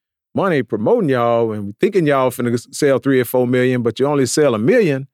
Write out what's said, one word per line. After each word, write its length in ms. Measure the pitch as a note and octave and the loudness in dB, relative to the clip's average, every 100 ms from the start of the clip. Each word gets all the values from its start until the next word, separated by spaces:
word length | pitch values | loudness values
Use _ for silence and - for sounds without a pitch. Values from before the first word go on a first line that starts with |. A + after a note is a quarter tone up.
| _ _ _ C3 | _ _ _ -4
money 280 | F#3+ D3+ | -2 -2
promoting 460 | - G#2+ B2+ A#3+ E3 | -2 -4 0 0 0
y'all 420 | B2+ A#2 A#2 A#2 | 0 0 0 0
and 260 | G#2+ G2+ - | -4 -10 -4
thinking 260 | G3+ G3+ D3 | -2 0 0
y'all 220 | C#3 C3 | 2 0
finna 420 | B2+ B2 A#2+ - | -2 -4 -4 -6
sell 260 | - C#3+ B2+ | -2 0 0
three 200 | C#3 C3 | 2 0
or 60 | A#2+ | 0
four 220 | B2+ B2 | 0 0
million, 340 | B2+ B2+ B2+ | 0 0 0
but 180 | A#2 - | -2 -2
you 60 | C3+ | 0
only 180 | D3 B2+ | 0 0
sell 300 | - D3 A2 | 2 2 2
a 40 | |
million. 480 | B2 B3 F3+ C3+ C#3 | 2 2 2 -2 -8